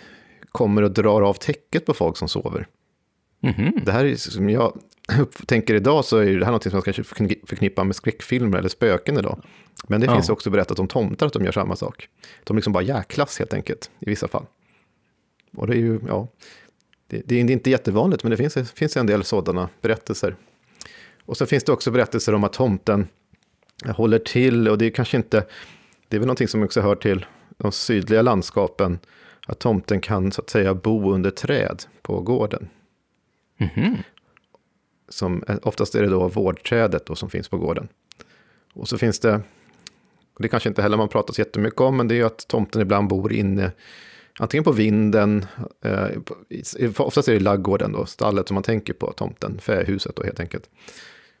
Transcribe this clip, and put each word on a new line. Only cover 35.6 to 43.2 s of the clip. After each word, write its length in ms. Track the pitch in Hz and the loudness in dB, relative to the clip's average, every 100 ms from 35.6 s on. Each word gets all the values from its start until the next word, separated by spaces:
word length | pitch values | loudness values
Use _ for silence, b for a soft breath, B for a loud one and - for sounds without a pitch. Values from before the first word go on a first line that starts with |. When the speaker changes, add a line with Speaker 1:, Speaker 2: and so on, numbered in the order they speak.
Speaker 1:
oftast 320 | - - 110 | -4 -2 -2
är 80 | 113 | 2
det 60 | 104 | 2
då 200 | 92 90 | 2 0
vårdträdet 800 | 101 95 82 - 117 113 90 - | 0 -2 -2 -2 0 0 -2 -6
då 80 | |
som 160 | 82 92 | -10 -8
finns 180 | 90 - | -8 -6
på 80 | 90 | -4
gården. 300 | 80 85 107 _ _ - b b b b b | -4 -4 -8 _ _ -20 b b b b b
Och 140 | - - | -16 -8
så 100 | 113 | -2
finns 220 | 117 101 | 0 2
det, 200 | 113 104 101 B B B B B B B B - | 2 2 -2 B B B B B B B B -6
det 100 | 110 | -2
kanske 200 | 123 117 | -2 -2
inte 140 | 101 | 0
heller 140 | 104 107 | 2 2
man 120 | 107 | 2
pratar 260 | 113 104 | 0 -2
så 60 | - | -2
jättemycket 400 | 110 110 107 - | -2 0 0 2
om, 160 | 131 135 | 2 2
men 120 | 120 | 2
det 60 | |
är 20 | 120 | 2
ju 100 | 113 | 0
att 220 | 110 - | -2 -4
tomten 340 | 117 101 110 | -2 0 0
ibland 260 | 98 101 101 | 2 2 2
bor 240 | 98 | 0